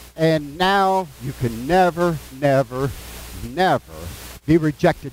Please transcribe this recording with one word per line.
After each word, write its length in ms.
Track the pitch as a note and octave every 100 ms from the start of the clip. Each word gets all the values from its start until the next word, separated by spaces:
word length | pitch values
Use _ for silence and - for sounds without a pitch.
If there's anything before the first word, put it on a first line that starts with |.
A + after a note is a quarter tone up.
| - -
And 400 | D#3+ D#3+ C#3+ D#3
now 520 | F#3 G3 F#3+ F#3+ D#3+ B2+
you 100 | B2+
can 340 | - A#2+ A2+ C3
never, 520 | F#3 F3+ E3 F3 D3+ - C3
never, 520 | C#3+ C3+ A#2+ B2+ C3+ - - - - F2+ A#2
never 460 | C#3+ F#3 C3+ - D#2 F2 - - - -
be 100 | E3
rejected 560 | D#3 C#3+ F3 - C#3